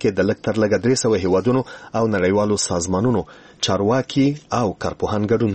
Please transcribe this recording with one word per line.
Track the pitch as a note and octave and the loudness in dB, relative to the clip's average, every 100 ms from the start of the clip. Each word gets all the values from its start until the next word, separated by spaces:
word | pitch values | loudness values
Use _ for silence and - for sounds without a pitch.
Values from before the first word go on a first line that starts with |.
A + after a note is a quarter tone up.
کې | A2+ F#2+ | 0 0
د | G2 | 0
لږ | G2+ - | 0 -2
تر | G#2+ | 0
لږه | G#2 G2+ | 2 2
درې | A#2 C3 | 0 0
سوه | A#2 G#2 | 0 0
هیوادونو | F#2 F#2 G#2 C3 - - - A2+ | 2 2 2 0 -2 -10 -8 -2
او | A2+ G2+ | 0 2
نړیوالو | F2+ G#2 G#2 G2+ - | 2 2 2 0 -2
سازمانونو | F2+ F2 F#2 A#2+ G#2+ - - - - | -4 -2 0 0 0 -4 -12 -20 -6
چارواکي | - F#2+ G2+ C3 B2 C3+ C#3 D3 - A#2 | -2 0 2 0 0 0 0 0 -6 -2
او | G#2+ | -2
کارپوهان | - F2+ - F#2 G#2 G#2 | -4 -6 -4 -4 -2 0
ګډون | A2+ A2+ | 2 0